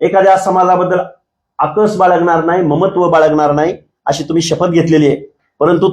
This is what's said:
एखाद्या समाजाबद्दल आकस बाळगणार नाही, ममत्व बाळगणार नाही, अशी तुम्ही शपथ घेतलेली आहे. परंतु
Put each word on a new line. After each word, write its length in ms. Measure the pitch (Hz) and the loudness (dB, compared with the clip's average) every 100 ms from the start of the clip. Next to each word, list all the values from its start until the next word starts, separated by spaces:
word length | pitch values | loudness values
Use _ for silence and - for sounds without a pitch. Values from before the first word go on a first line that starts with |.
एखाद्या 380 | 165 190 190 190 | -2 2 4 2
समाजाबद्दल 600 | 196 185 185 180 180 185 - - _ _ _ - | 2 0 2 0 0 -2 -4 -12 _ _ _ -6
आकस 380 | 147 180 214 185 | -4 0 -2 0
बाळगणार 480 | 185 175 170 170 | 0 2 0 0
नाही, 180 | 165 175 | 0 -2
ममत्व 460 | 165 147 190 185 175 | 0 0 -2 0 0
बाळगणार 440 | 165 156 151 147 | 2 2 2 0
नाही, 240 | 147 165 - _ _ - | 0 -2 -4 _ _ -8
अशी 160 | 147 | -6
तुम्ही 200 | 147 165 | -4 -4
शपथ 240 | 165 156 175 | -2 -2 0
घेतलेली 400 | 165 160 156 147 | 0 2 2 2
आहे. 100 | - - _ _ _ | 0 -8 _ _ _
परंतु 320 | 156 170 190 | 0 0 0